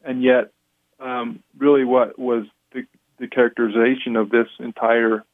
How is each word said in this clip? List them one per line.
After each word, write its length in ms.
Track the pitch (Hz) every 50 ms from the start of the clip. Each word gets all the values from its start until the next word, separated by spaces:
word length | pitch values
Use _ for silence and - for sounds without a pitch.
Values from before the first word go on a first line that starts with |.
| _
And 180 | 135 131 127 127
yet, 300 | 127 127 123 - - _ _ _ _ _ _ _ _ _ _
um, 420 | 135 131 123 123 120 117 117 - _ _ _
really 280 | 131 135 143 143 139 131
what 340 | 123 127 127 120 107 - -
was 280 | 131 123 120 117 104 104 _ _ _ _ _
the, 120 | 131 127 _ _ _ _ _ _ _
the 100 | 127 117
characterization 880 | - 135 123 117 117 - 120 110 104 117 117 123 131 127 - 123 117
of 140 | 110 107 101
this 180 | 113 117 113 - - _
entire 680 | - 120 110 - - 113 117 117 117 113 110 107 110 _